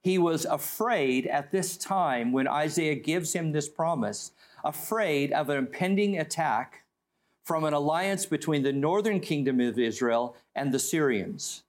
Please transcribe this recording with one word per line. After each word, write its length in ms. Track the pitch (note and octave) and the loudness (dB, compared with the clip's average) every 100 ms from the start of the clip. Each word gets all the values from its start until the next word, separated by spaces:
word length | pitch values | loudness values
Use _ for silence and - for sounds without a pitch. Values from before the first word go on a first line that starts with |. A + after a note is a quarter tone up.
he 140 | F#3 F#3 | 2 4
was 260 | E3+ D#3+ | 4 2
afraid 800 | - D3 - - A3 G#3 C3+ B2+ B2+ | 0 -2 -4 -4 0 2 2 2 0
at 240 | C#3+ C#3+ | -2 0
this 280 | F#3+ F#3 - | -2 -2 -6
time 520 | - F#3+ D#3+ B2 A#2 | -2 0 2 0 0
when 160 | C3 C3+ | 0 0
Isaiah 480 | D3 D3+ D3 D#3 | 0 0 0 0
gives 380 | C#3 D3 F3 E3 | 0 0 -2 -2
him 200 | F3+ D#3+ | -2 0
this 180 | D3+ - | -2 -4
promise, 640 | - E3 D#3 G#2 G2+ - _ - - | -4 -2 0 -2 -6 -12 _ -20 -8
afraid 720 | D3+ - - A3 G3 C#3+ C#3+ | -6 -6 -4 0 2 0 0
of 160 | D3+ D3 | -2 0
an 80 | C#3+ | -2
impending 640 | B2+ - F3+ G3 G3+ F#3+ | -2 -2 0 2 2 0
attack 680 | D#3 - D#3 A2 C3+ - _ _ _ _ _ _ | -4 -2 0 0 -4 -16 _ _ _ _ _ _
from 220 | - E3 | -4 0
an 80 | D#3 | 2
alliance 540 | D3 D3 E3 G3 G3 - | 2 2 2 0 -2 -2
between 380 | D3+ D#3+ D3 | -2 0 2
the 80 | C#3 | 2
northern 460 | C#3 D3+ G3 G#3+ G3 | 2 2 2 2 0
kingdom 420 | - D3+ C3+ B2+ | 0 0 2 2
of 180 | A#2+ A2 | 2 2
Israel 580 | A#2 G#2+ B2 A#2 A#2+ - _ | 0 2 2 2 0 -6 _
and 180 | - C#3 | -6 -2
the 60 | B2+ | -2
Syrians. 840 | - E3 C#3+ G#2+ F2 - - - | 0 2 2 2 -2 -8 -10 -12